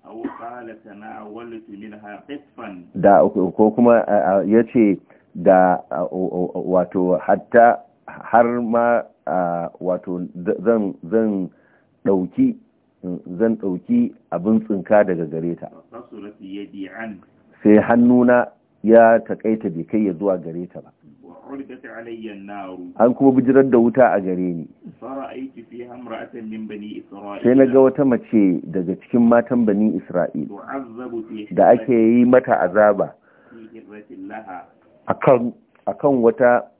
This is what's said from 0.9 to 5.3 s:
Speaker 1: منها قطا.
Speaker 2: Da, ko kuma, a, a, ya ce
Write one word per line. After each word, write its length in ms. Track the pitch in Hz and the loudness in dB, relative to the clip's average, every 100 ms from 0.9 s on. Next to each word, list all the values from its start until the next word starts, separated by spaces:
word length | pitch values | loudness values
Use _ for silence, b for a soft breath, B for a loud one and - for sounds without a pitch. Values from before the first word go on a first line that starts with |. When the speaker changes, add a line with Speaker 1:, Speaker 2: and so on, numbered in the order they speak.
| 101 107 110 107 110 117 113 110 | -20 -20 -18 -18 -18 -16 -18 -18
Speaker 1:
منها 520 | 101 107 104 104 104 - | -18 -18 -18 -20 -20 -16
قطا. 560 | 143 _ - 110 92 85 | -18 _ -18 -18 -18 -14
Speaker 2:
Da, 300 | - 95 95 98 | -2 4 4 4
ko 440 | 98 90 - 107 | 0 -4 0 0
kuma, 320 | 107 120 117 - | 4 4 4 2
a, 300 | 104 90 98 | 0 0 0
a, 60 | |
ya 180 | 90 113 | 2 0
ce 380 | 117 123 107 87 _ b b | 2 2 2 0 _ b b